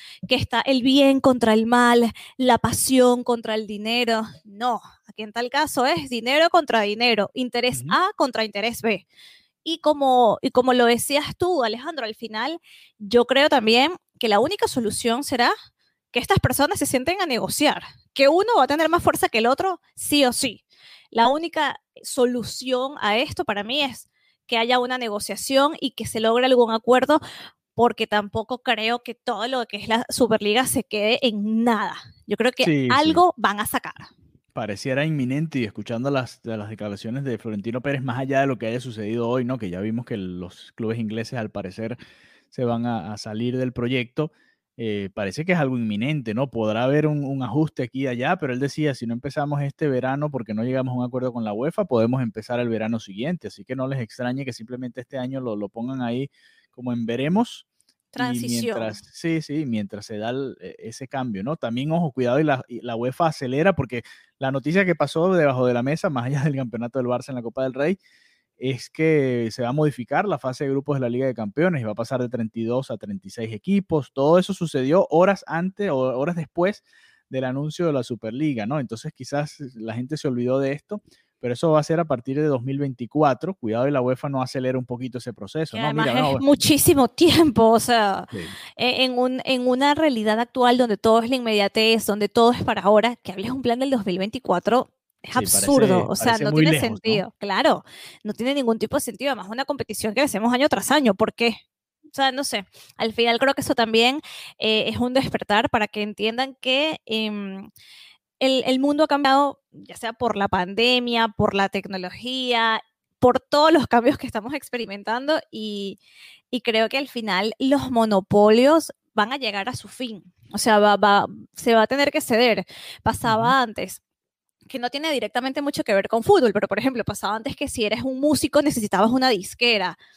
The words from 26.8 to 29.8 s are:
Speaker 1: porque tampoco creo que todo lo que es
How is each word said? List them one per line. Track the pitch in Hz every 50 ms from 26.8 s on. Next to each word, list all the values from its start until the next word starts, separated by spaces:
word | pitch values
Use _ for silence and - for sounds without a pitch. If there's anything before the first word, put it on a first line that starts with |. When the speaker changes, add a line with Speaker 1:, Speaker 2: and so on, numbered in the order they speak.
| - 233 247 254 254 - 294 311 - - - - - - _ _ _ _ _
Speaker 1:
porque | - 233 233 214 - 220
tampoco | - 214 208 208 202 - 220 214 - 254 240
creo | - 262 233 214 220 226 240 240
que | - - 220
todo | - _ - 233 196 214 254
lo | 262 254 233
que | - -
es | 202